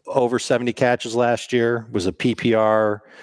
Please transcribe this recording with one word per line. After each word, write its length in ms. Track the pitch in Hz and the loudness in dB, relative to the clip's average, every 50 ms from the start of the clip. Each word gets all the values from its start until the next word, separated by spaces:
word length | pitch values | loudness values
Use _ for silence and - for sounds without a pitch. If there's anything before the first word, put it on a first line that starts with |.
| - | -6
over 320 | - - 139 123 120 123 120 | -4 -2 0 0 0 0 -2
seventy 360 | - - 135 120 123 120 113 | 0 0 -2 0 0 -2 -2
catches 420 | - 135 123 123 120 - 120 110 | 0 2 2 2 0 -2 -4 -2
last 340 | 117 123 120 120 113 - - - | 0 2 2 0 -2 -2 -2 0
year, 340 | 123 117 117 120 120 110 - | 0 2 0 0 -2 -4 -6
was 140 | - 104 87 | -4 -4 -2
a 60 | 92 87 | -2 -4
P 220 | - - 127 117 | -2 -2 -2 -2
P 180 | - - 117 113 | 0 0 0 2
R, 500 | 110 110 110 110 107 110 107 104 104 - - - - | 2 4 4 4 2 2 0 -2 -4 -8 -16 -20 -18